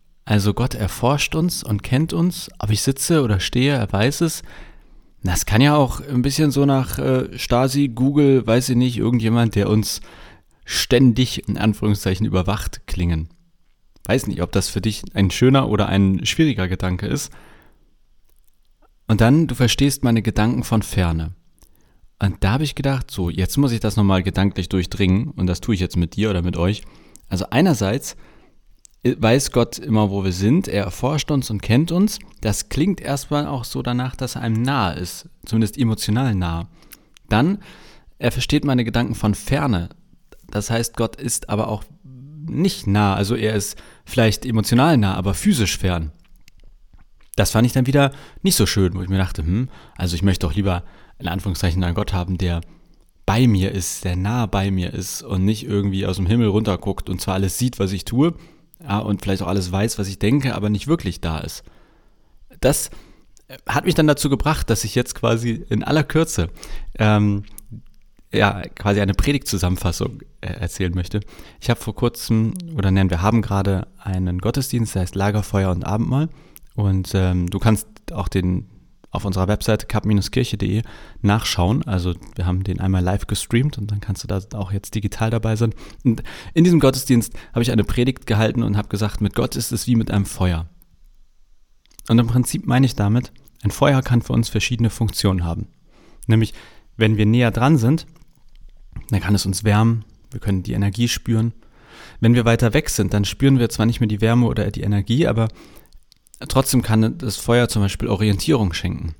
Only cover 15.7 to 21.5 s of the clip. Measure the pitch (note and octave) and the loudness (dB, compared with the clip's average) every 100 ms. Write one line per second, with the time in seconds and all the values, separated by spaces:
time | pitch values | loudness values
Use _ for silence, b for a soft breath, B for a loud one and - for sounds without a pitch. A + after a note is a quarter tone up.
15.7 | G#2 G2 G2 G2 F#2+ - - D#3 G2 F#2 | 0 2 4 4 2 -2 0 0 2 -2
16.7 | F#2 F#2 F2+ G2+ C#3+ - b b b b | -2 -2 -4 -4 -4 -6 b b b b
17.7 | b b _ _ _ _ _ _ _ _ | b b _ _ _ _ _ _ _ _
18.7 | _ _ _ - A2 A#2 D3+ D#3 A#2+ B2 | _ _ _ -2 2 4 4 2 2 0
19.7 | - C#3 - B2 A2+ G#2+ G#2+ A2 B2+ - | 2 0 2 2 2 0 0 0 0 0
20.7 | A2 - - F2 E2 D#2+ - _ | 0 0 0 0 0 -4 -10 _